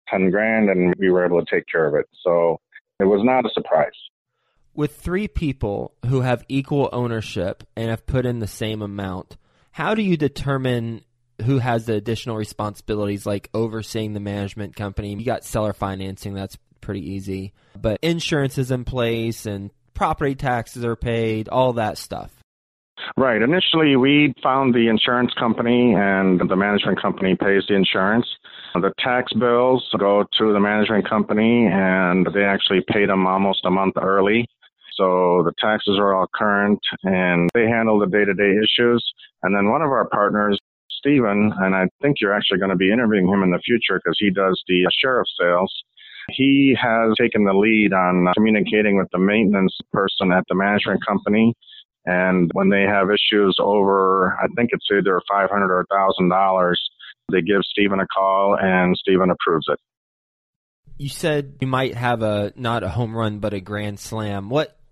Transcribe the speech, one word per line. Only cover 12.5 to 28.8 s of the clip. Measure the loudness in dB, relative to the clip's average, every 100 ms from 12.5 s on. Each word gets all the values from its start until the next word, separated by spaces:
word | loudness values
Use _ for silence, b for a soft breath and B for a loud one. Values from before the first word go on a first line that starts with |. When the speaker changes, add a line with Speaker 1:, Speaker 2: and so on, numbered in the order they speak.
| -6 -8 -8 -6 -4 -4 -4 -4
Speaker 2:
like | -6 -6
overseeing | -4 -4 -6 -8 -6 -6
the | -6
management | -6 -6 -6 -8 -12 -10
company? | -10 -8 -8
You | -6 -6
got | -6
seller | -6 -4 -4
financing, | -4 -6 -6 -10 -10 -10
that's | -8 -10 -12 _ _
pretty | -10 -8 -8
easy. | -10 -8 -8 -10 b b -6
But | -4 -2
insurance | -2 -2 -2 -2 -2 -2
is | -4
in | -4
place | -4 -2 -2 -2 -4 -6 -8
and | -8 -10 -14 _
property | -4 -4 -2 -4 -2
taxes | -2 -4 -4 -6 -6
are | -4
paid, | -4 -2 -2 -2 -2
all | 0 0
that | 0 -4 -6
stuff. | -10 -12 -14 -18 _ _ _ _ _ -18 B -2
Speaker 1:
Right. | 0 2
Initially, | 2 2 0 2 4 4
we | 4 4 2 0
found | 0 2 2
the | 2 2
insurance | 2 0 0 0 0
company, | -2 0 0 2 4
and | 4 2 2 2 2
the | 2 0
management | 2 0 0 -2
company | -4 -2 0 0
pays | 2 0 2
the | 0
insurance. | 0 0 0 0 -2 -8 B B B
The | -2